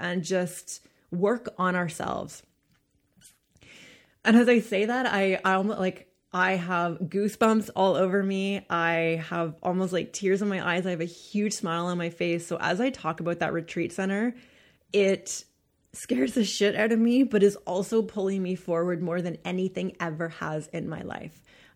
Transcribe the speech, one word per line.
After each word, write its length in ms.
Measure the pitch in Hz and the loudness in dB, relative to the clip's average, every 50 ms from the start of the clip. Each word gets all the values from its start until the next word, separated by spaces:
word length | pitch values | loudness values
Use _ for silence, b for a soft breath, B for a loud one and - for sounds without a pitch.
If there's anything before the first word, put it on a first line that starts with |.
and 240 | 175 175 175 185 156 | -6 -4 -4 -4 -2
just 560 | 180 190 180 180 175 - - - - - b b b b b b b | 0 0 0 0 -2 -6 -10 -14 -14 -16 b b b b b b b
work 400 | 180 175 196 202 247 233 - - - - | -2 0 2 2 2 0 -4 -8 -4 -2
on 180 | 185 180 180 | 0 0 0
ourselves. 680 | 180 175 160 160 - - - - - - - - - - _ _ _ _ _ _ _ _ _ _ _ _ _ _ _ - - - _ _ _ _ B B B B B B B B B B B B B - | 0 -2 -4 -4 -6 -6 -4 -4 -6 -8 -10 -14 -18 -20 _ _ _ _ _ _ _ _ _ _ _ _ _ _ _ -20 -20 -20 _ _ _ _ B B B B B B B B B B B B B 4
And 140 | 220 220 240 | 6 8 8
as 100 | 240 240 | 8 8
I 120 | 240 226 | 6 4
say 260 | - - 202 190 214 | 4 2 0 0 0
that, 180 | 220 240 262 254 | 0 0 0 0
I, 340 | - - 196 196 190 185 180 - | 0 2 2 2 2 2 2 2
I 80 | 190 | 2
almost, 280 | 190 190 196 214 - - | 2 2 2 0 -2 -2
like, 280 | 185 185 185 - - _ _ _ _ _ | -2 -2 -2 -6 -12 _ _ _ _ _
I 200 | - 185 180 185 | -2 0 2 2
have 460 | 190 180 170 180 180 170 175 170 165 - | 2 0 -2 -2 -2 0 0 -2 -2 -4
goosebumps 720 | 185 170 - 196 208 202 - - 226 220 220 220 208 - - | -6 -4 -2 0 0 -2 0 2 4 4 4 2 0 0 0
all 180 | - 190 190 160 | 2 4 4 4
over 280 | 147 190 185 190 202 | 4 2 2 2 2
me. 420 | 196 196 196 190 190 196 202 196 - - | 0 0 0 -2 -2 -2 -4 -4 -4 -4
I 520 | 170 170 165 165 165 165 165 165 165 165 160 - | -2 0 2 2 2 2 2 0 0 -2 -4 -4
have 260 | 170 170 170 160 156 - | -4 -4 -4 -4 -6 -4
almost, 300 | - 180 180 185 190 175 | -2 -2 0 0 0 0
like, 220 | 185 165 - - - | 0 -2 -2 -4 -6
tears 260 | - 202 185 190 190 | -2 0 2 2 2
in 80 | 214 202 | 2 0
my 180 | 190 180 - | -2 -2 -2
eyes. 200 | 175 170 180 175 | 0 0 0 0
I 40 | 185 | -2
have 100 | 175 160 | -2 -4
a 20 | 170 | -4
huge 480 | 170 - - - - - 208 208 208 | -6 -8 -14 -12 -6 -2 -2 0 0
smile 360 | 202 - - 170 165 170 175 180 | -2 -2 -4 -2 -2 -2 -2 -2
on 100 | 175 175 | -2 -2
my 100 | 170 170 | -4 -4
face. 380 | 170 - 180 170 170 170 170 | -4 -2 -2 0 0 -2 -4
So 100 | - 175 - | -6 -6 -2
as 220 | - 165 180 190 | -2 0 0 0
I 80 | 247 277 | -2 -2
talk 320 | 262 - - 156 165 - | -4 -4 -6 -6 -6 -4
about 200 | 165 170 170 170 | -4 -4 -2 -2
that 120 | 160 - | -2 -2
retreat 400 | - 165 165 - - 175 170 - | -2 -4 -6 -6 -4 -4 -4 -4
center, 420 | - - 190 190 196 208 226 247 240 B B B B B B B B B B _ - | -4 -4 -4 -2 -2 -2 -2 -4 -4 B B B B B B B B B B _ 2
it 500 | 202 196 190 196 - - - - - - _ _ _ _ _ _ _ _ _ - | 2 4 4 2 0 -4 -8 -10 -12 -12 _ _ _ _ _ _ _ _ _ -18
scares 380 | - - - 262 247 269 247 | -14 -4 -2 0 2 2 2
the 100 | - 247 | 2 0
shit 320 | 202 190 - - 202 202 - | 0 0 0 2 2 2 2
out 160 | - 214 226 | 2 0 2
of 80 | 233 226 | 2 4
me, 240 | 226 233 240 262 | 4 4 4 4
but 200 | 269 - 214 202 | 4 4 6 6
is 140 | 196 202 - - - | 6 6 6 2 -4
also 340 | - 180 196 190 - 226 226 | -4 -2 -2 -2 0 0 0
pulling 420 | 208 - - 214 190 190 196 190 | 0 0 -2 -4 -2 -2 0 -2
me 120 | 185 180 185 | -2 -2 -4
forward 480 | 175 - 175 170 165 175 180 175 160 | -4 -4 -2 0 0 0 0 0 -2
more 180 | 180 165 170 180 | -2 -2 -2 -2
than 160 | 170 175 160 160 - | -2 -4 -6 -6 -6
anything 500 | 175 180 185 190 185 185 180 180 185 - - | -4 -2 -2 -2 -2 -2 -4 -6 -6 -6 -6
ever 300 | 170 165 151 160 170 165 | -6 -6 -4 -4 -6 -6
has 360 | 156 - 160 156 156 156 151 - | -6 -8 -6 -6 -6 -6 -6 -8
in 200 | - 165 160 160 | -8 -8 -6 -8
my 140 | 160 - | -8 -10
life. 400 | - - - - - - - - B B B B B B B | -10 -10 -10 -12 -12 -16 -18 -20 B B B B B B B